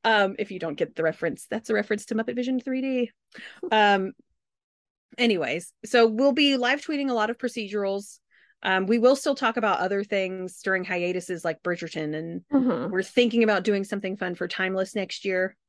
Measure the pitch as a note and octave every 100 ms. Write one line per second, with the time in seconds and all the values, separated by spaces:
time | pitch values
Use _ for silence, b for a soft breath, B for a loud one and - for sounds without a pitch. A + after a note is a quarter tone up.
0 | A3+ G#3+ G3 F#3+ G3+ F#3 E3 D3 - -
1 | D#3+ D#3+ E3+ - - A3 - G#3+ G#3 G#3
2 | - A3 A3+ A#3+ B3 B3+ C4+ C4 C4+ B3+
3 | A#3+ _ _ B B B F4+ A3 G#3 G3+
4 | F#3+ - _ _ _ _ _ _ _ _
5 | _ - A#3+ F#3+ C3+ D#3 - _ A3 B3
6 | A3+ A3 C#4 C4 C#4+ C4+ B3 C#4+ - D4
7 | C#4 A#3 G#3+ A#3+ B3 A#3+ G3+ G#3 G3 G3
8 | G3+ - _ b b _ - F#3 F#3+ A#3
9 | A#3+ C#4 D4+ C#4 A#3+ A3+ G#3 F#3 F#3 G3
10 | G3+ G3 F#3 F#3+ F#3 - G3 F#3+ F#3 F3+
11 | F3 F3+ F3 F3 E3+ D#3+ F3 F3 E3 D#3+
12 | D3+ D3+ E3 E3+ - C#4+ B3 G#3 B3+ F#3
13 | F#3 - A#3+ A#3 A3 G3 G3+ G3+ G3 G3+
14 | G3 G3 F#3 F3 F3+ - F#3 F#3+ F#3+ G#3+
15 | F#3 - G3+ F#3 F#3 _